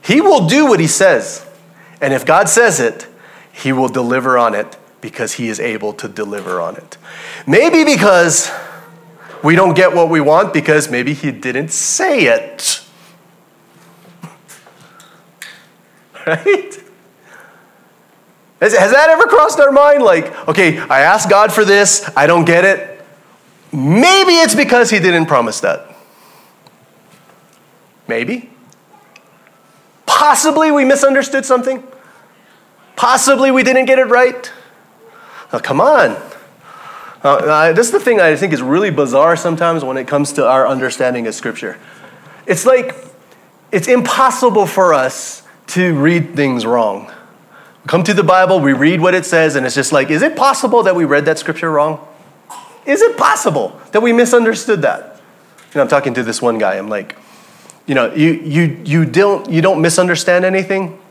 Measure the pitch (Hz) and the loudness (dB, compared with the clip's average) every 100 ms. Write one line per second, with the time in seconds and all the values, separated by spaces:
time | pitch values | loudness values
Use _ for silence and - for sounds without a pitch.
0 | - 247 403 233 165 262 294 196 160 - | -2 0 2 2 2 2 2 2 0 0
1 | 190 139 - - - - _ _ - - | 2 2 -4 -16 -20 -20 _ _ -20 -8
2 | 139 135 - 165 170 - 240 160 117 - | -4 -4 0 2 2 2 2 0 -4 -4
3 | - - - - - - 131 131 131 120 | -20 -20 -20 -20 -20 -10 -4 -2 -2 -2
4 | 120 127 127 127 117 104 107 - _ _ | -2 -2 0 2 2 -2 -8 -14 _ _
5 | 110 - 110 - 117 104 120 110 104 101 | -18 -10 -10 -6 -8 -6 -8 -6 -8 -10
6 | 110 98 104 101 92 90 85 - - - | -14 -12 -10 -10 -8 -8 -8 -10 -20 -20
7 | - - - - - 180 320 330 302 247 | -20 -20 -20 -14 0 2 4 2 2 2
8 | 202 180 170 165 - - - - - - | 4 4 2 0 -4 -10 -16 -20 -20 -20
9 | - - - - 147 170 190 165 185 180 | -20 -20 -20 -6 0 4 4 4 2 2
10 | 165 160 143 160 202 - 156 151 147 123 | 2 2 2 2 2 -2 0 0 0 -4
11 | 135 135 147 113 127 123 160 - - - | -4 -6 -8 -8 -8 -6 -6 -6 -6 -4
12 | 370 285 135 113 113 - - - - _ | -2 0 2 0 -2 -10 -8 -8 -12 _
13 | - _ _ _ _ _ _ _ 170 _ | -20 _ _ _ _ _ _ _ _ _
14 | 175 170 165 - _ - - _ - - | -20 _ -20 -20 _ -20 -20 _ -20 -20
15 | - _ _ _ - - _ _ _ _ | -20 _ _ _ -20 -20 _ _ _ _
16 | _ - - 160 392 392 - - - _ | _ -12 -6 -4 0 -2 -2 -20 -20 _
17 | _ _ _ - - _ _ _ _ _ | _ _ _ -20 -20 _ _ _ _ _
18 | _ _ _ _ _ _ 214 226 202 262 | _ _ _ _ _ _ 0 2 4 4
19 | 320 320 453 - 302 - 285 277 294 285 | 4 4 4 4 2 4 4 6 6 4
20 | 226 170 - - - 156 175 160 - 135 | 4 2 -2 -10 -4 0 0 0 0 2
21 | 151 214 180 202 214 214 208 202 202 - | 4 2 2 2 4 2 2 4 4 0
22 | - - 151 175 165 170 185 190 - - | -2 0 2 2 4 2 2 0 -6 -18
23 | - _ _ _ _ _ _ 147 135 190 | -20 _ _ _ _ _ _ -4 0 4
24 | 330 392 381 339 320 226 285 247 233 214 | 4 4 4 4 2 2 2 2 2 2
25 | 180 170 160 139 117 104 - 73 - - | 2 0 0 0 0 -4 -4 -4 -10 -20
26 | _ _ _ _ _ _ _ _ _ _ | _ _ _ _ _ _ _ _ _ _
27 | _ _ _ _ _ _ _ _ _ _ | _ _ _ _ _ _ _ _ _ _
28 | - - 190 240 - _ _ _ _ _ | -8 -6 -6 -8 -12 _ _ _ _ _
29 | _ _ _ _ _ _ _ _ _ _ | _ _ _ _ _ _ _ _ _ _
30 | - - 302 254 311 302 311 294 262 269 | -4 0 2 2 0 0 0 2 2 2
31 | 269 269 - 277 - 254 254 262 - - | 2 0 -2 -6 -2 -2 -2 -8 -12 -20
32 | - - _ _ _ _ _ _ _ - | -20 -20 _ _ _ _ _ _ _ -2
33 | 240 254 262 262 269 262 254 254 254 262 | 0 2 2 2 2 2 2 2 2 2
34 | 233 240 254 247 - - - _ _ _ | 4 2 2 -2 -16 -20 -20 _ _ _
35 | - - - - - 123 - 139 247 302 | -20 -20 -20 -20 -10 -8 -4 0 2 4
36 | 143 104 - - - _ - - - - | 2 -2 -16 -20 -20 _ -20 -20 -20 -20
37 | - - 139 139 - 151 165 165 240 403 | -20 -6 -2 0 0 0 2 2 0 0
38 | - 220 170 147 190 147 127 156 202 151 | 0 2 2 0 -2 -4 -2 -2 0 -2
39 | 139 135 160 170 170 165 170 165 135 131 | 0 2 2 2 -2 -2 -2 -2 -4 -8
40 | 123 147 143 - 123 131 127 131 127 - | -4 -4 -4 -2 0 2 0 -2 -4 -4
41 | 127 123 113 107 120 110 104 - - - | -4 -4 -8 -8 -10 -10 -12 -14 -20 -20
42 | - - - - - 170 254 254 247 - | -20 -20 -20 -20 -4 0 2 2 0 -12
43 | - - _ _ _ _ _ 202 170 247 | -20 -20 _ _ _ _ _ -6 0 0
44 | 240 - 262 240 247 208 196 - 180 151 | 0 0 0 2 0 0 -2 0 2 2
45 | 131 - - - - _ - 180 180 151 | -2 -6 -16 -18 -20 _ -8 -2 -2 0
46 | 147 170 - - 139 123 110 120 110 98 | 0 0 -2 -2 -2 -2 -2 0 -2 -4
47 | 101 - - _ _ - - _ - 170 | -14 -20 -20 _ _ -20 -20 _ -4 -2
48 | 180 202 175 185 185 185 139 131 147 180 | 0 0 2 2 4 2 0 0 0 2
49 | 175 180 - 165 160 139 127 139 135 151 | 0 0 0 0 0 -2 -4 -4 -2 -2
50 | 135 156 285 320 269 269 247 240 190 175 | 0 0 -2 0 0 0 0 0 0 0
51 | 156 143 151 156 - 160 165 151 151 151 | 0 0 0 -4 -6 -6 -4 -2 -2 -4
52 | - - - _ _ - - - - 277 | -14 -20 -20 _ _ -20 -20 -16 -4 2
53 | 466 466 - 427 214 147 95 - - 208 | 2 2 -2 0 -2 -2 -6 -10 -4 -2
54 | 233 233 240 240 226 214 - 202 - 90 | 2 2 2 2 2 -4 -4 -2 -2 -4
55 | - - _ _ _ _ _ 147 127 143 | -12 -20 _ _ _ _ _ -4 0 0
56 | 135 123 117 113 120 113 101 98 101 107 | 0 -4 -6 -4 -4 -2 -2 -4 -6 -10
57 | - - _ - _ _ - - - 131 | -10 -20 _ -20 _ _ -20 -20 -4 -2
58 | 117 151 156 160 160 147 170 135 170 160 | -2 0 0 0 -4 -2 -2 -4 -2 -2
59 | 151 123 202 196 - 165 185 170 170 165 | 0 2 0 0 -2 0 0 2 0 0
60 | 180 170 - 180 185 190 190 190 180 165 | 0 -2 0 0 0 -2 -2 -6 -6 -12
61 | _ | _